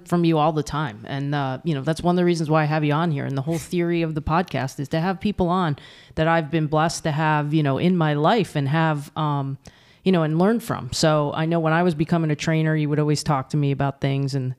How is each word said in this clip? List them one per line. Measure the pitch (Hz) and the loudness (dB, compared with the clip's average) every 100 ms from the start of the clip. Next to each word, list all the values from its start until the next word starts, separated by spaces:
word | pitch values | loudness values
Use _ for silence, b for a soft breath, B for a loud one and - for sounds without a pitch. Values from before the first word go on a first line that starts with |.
| - | -2
from | 175 | 2
you | 170 160 | 4 4
all | 151 | 2
the | 156 | 0
time. | 143 147 151 107 117 | -2 -4 -4 -8 -10
And, | 139 143 | -6 -4
uh, | 147 135 131 | -2 -2 -4
you | 170 | -4
know, | 143 | -2
that's | 135 160 | -2 -2
one | 175 | 0
of | 180 | 2
the | 175 | 2
reasons | 170 151 | 2 2
why | 160 | 2
I | 147 | 2
have | 156 | 0
you | 151 | 0
on | 147 170 | 0 0
here. | 143 127 | -2 -4
And | 139 | -4
the | |
whole | 131 165 | -4 -4
theory | - 175 170 170 | -4 -2 0 0
of | 165 | -2
the | 151 | -4
podcast | 147 160 185 135 131 - | -2 0 0 -4 -4 -6
is | 139 | -4
to | 160 | -2
have | 175 185 | -2 -2
people | 214 202 180 | -2 0 0
on | 185 170 151 B B B | 0 0 -4 B B B
that | - 160 | -2 2
I've | 165 151 | 2 0
been | 160 151 | -2 0
blessed | 151 160 - 165 | 2 0 -2 -4
to | |
have, | 147 160 151 147 | 0 2 0 2
you | 156 | 2
know, | 147 131 | 2 2
in | 175 185 | 2 2
my | 156 | 2
life | 147 156 233 - 151 | 2 2 2 0 -2
and | 139 | 0
have, | 160 160 151 143 - | 2 2 0 -4 -4
um, | 151 143 139 139 B B B B | -2 -2 -4 -8 B B B B
you | 185 | 0
know, | 180 | 2
and | 156 160 | 2 2
learn | 190 233 | 2 2
from. | - 123 127 | -2 -8 -6
So | - 160 151 143 | 0 2 2 0
I | - 160 | -2 -2
know | 170 | 0
when | 160 | 2
I | 160 | 2
was | 180 151 | 2 0
becoming | 156 170 160 | 0 0 0
a | 147 | -2
trainer, | - 160 156 156 | 0 0 2 0
you | 147 | 0
would | 147 | 0
always | 151 147 | 0 0
talk | - 143 131 | 0 -2 -2
to | 151 | 0
me | 143 | 0
about | 139 139 - | 0 -2 -2
things, | 139 139 139 135 | -2 -2 -2 -2
and | 127 | -4